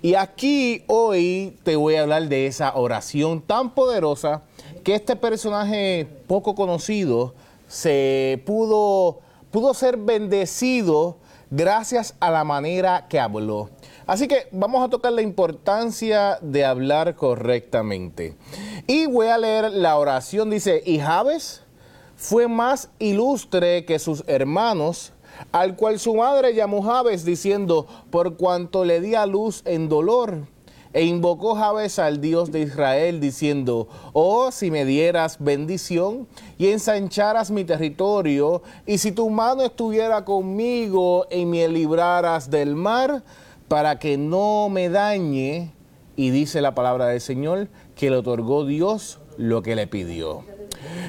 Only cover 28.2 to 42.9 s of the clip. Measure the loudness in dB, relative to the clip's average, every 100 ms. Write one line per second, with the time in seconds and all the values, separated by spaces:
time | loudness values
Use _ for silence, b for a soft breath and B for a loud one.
28.2 | 0 0 0 0 -2 0 2 2 2 0
29.2 | 2 0 -2 -6 -4 -2 0 2 4 2
30.2 | 0 -6 -12 -20 B B B 0 2 2
31.2 | 0 0 -2 0 0 0 -2 0 0 0
32.2 | 0 0 0 -2 -4 0 2 2 2 0
33.2 | -2 -2 -2 0 0 -2 -4 B B 2
34.2 | 2 2 0 -2 -4 -2 0 2 2 2
35.2 | -2 -2 -2 -2 -2 -6 -4 -2 -2 -4
36.2 | -12 B B B 0 2 0 0 -2 0
37.2 | 0 2 0 -4 -2 -2 -2 -2 0 2
38.2 | 2 2 2 0 B B -4 -2 0 0
39.2 | 0 2 0 2 -2 -2 -2 0 0 0
40.2 | 0 -2 -2 -2 -2 -2 0 2 4 2
41.2 | 0 -2 -2 0 0 2 0 2 2 2
42.2 | 2 0 0 0 0 0 0